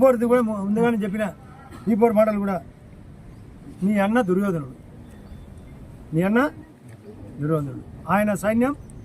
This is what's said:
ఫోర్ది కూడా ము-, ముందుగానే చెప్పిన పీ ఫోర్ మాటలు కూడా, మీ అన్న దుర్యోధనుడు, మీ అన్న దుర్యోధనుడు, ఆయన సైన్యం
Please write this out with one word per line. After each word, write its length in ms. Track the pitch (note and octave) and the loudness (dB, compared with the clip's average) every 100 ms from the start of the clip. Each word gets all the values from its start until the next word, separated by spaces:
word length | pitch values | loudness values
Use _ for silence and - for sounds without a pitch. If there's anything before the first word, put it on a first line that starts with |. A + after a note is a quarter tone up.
ఫోర్ది 260 | C4 A#3+ A#3 | 6 6 4
కూడా 120 | B3 A3 | 4 2
ము-, 120 | G#3 G3 | -2 0
ముందుగానే 320 | G#3+ A#3 A3+ | 2 2 2
చెప్పిన 200 | G#3 G#3+ G3+ - - - - - | -2 -2 -4 -6 -18 -20 -18 -6
పీ 80 | F#3 G#3+ | 0 4
ఫోర్ 140 | A#3 G#3+ | 6 6
మాటలు 200 | A3 G#3 | 4 2
కూడా, 120 | G3+ F3+ - - - - - - - - - - - - | -2 -4 -6 -20 -20 -20 -20 -20 -20 -20 -20 -18 -18 -2
మీ 100 | F#3+ G#3 G3 | 0 2 2
అన్న 120 | A#3+ F#3+ | 2 2
దుర్యోధనుడు, 460 | F#3 G3+ E3 C3 B2+ - - - - - - - - - - - - - | 2 2 -2 -6 -14 -20 -20 -20 -20 -18 -18 -18 -18 -18 -18 -18 -18 -4
మీ 60 | D#3 F#3+ | 0 4
అన్న 120 | A3+ D4 - - - - - - - - - | 4 2 -2 -18 -20 -20 -20 -20 -18 -16 -6
దుర్యోధనుడు, 440 | D3 D#3+ C#3 A#2+ - - - | 0 0 -2 -10 -14 -14 0
ఆయన 160 | F#3+ G#3 G3+ | 2 2 0
సైన్యం 320 | G3+ A3+ B3+ C#4+ - - | 0 2 0 -2 -12 -18